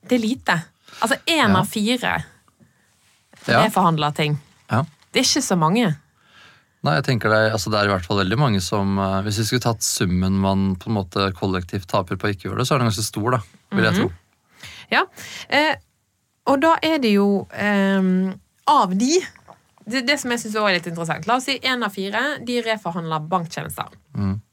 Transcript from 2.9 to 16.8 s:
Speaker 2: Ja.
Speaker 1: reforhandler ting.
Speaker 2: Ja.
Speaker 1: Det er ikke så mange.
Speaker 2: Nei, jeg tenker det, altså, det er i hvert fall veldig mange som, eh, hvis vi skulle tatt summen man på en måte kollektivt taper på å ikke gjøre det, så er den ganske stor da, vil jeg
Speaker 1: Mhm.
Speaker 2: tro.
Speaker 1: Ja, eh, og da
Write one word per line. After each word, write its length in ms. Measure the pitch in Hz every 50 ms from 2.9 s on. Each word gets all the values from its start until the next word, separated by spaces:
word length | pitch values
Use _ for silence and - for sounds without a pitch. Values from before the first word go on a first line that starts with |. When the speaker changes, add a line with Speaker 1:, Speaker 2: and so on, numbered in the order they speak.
| _ _ _ _ _ _ _ _ - - -
Speaker 2:
Ja. 160 | - 120 - 156
Speaker 1:
reforhandler 480 | 214 208 190 180 170 165 156 151 147 147
ting. 240 | - 156 147 147 143 - _ _ _ _ -
Speaker 2:
Ja. 120 | 113 113 151 - - _ _ _
Speaker 1:
Det 80 | - 247
er 40 | 262
ikke 180 | - - 311
så 140 | 254 - 196 180
mange. 380 | 156 156 185 240 247 185 147 - _ _ _ _ _ _ _ - - - - _ _ _ _ _ -
Speaker 2:
Nei, 100 | 139 156
jeg 80 | 147 135
tenker 240 | - 131 110 - 110
det, 220 | 107 110 110 110
altså, 180 | 110 107 - 110
det 80 | 107 104
er 60 | 101
i 80 | 101 101
hvert 100 | 92 87
fall 120 | - 107 101 98
veldig 120 | 92 110 120
mange 220 | 151 131 107 98
som, 380 | 92 - - 104 98 98 98 98
eh, 240 | 98 95 95 95
hvis 160 | 95 107 104 107
vi 60 | 113
skulle 160 | 104 - 123
tatt 200 | - 120 113 113
summen 500 | - - - - 110 90 90 90 95 95
man 420 | 98 98 95 95 98 98 98 98 95
på 140 | 87 - 110
en 60 | 113
måte 360 | 104 92 87 - 104 98 98
kollektivt 540 | 90 - - 98 92 90 87 - - 101 -
taper 300 | - - 107 92 - 98
på 100 | 92 -
å 40 | 107 101
ikke 140 | 98 - 95
gjøre 80 | 101 104
det, 80 | 123
så 80 | - 160
er 40 | 131
den 100 | 123 117
ganske 160 | 104 110 107
stor 260 | - - 110 104 117
da, 80 | 127 120 98 - _ - _ _
vil 140 | - 98 110
jeg 80 | 110 -
Speaker 1:
Mhm. 60 | 190
Speaker 2:
tro. 120 | 226 - 85 - _ _ _ _ _ _ _ - - - - - - _
Speaker 1:
Ja, 140 | - 269 370 381 _ - - - - - - -
eh, 280 | - 277 302 311 - - _ _ _ _ _ _ _ _ _ _ _ _ _
og 140 | - 269 277
da 160 | 277 320 330 320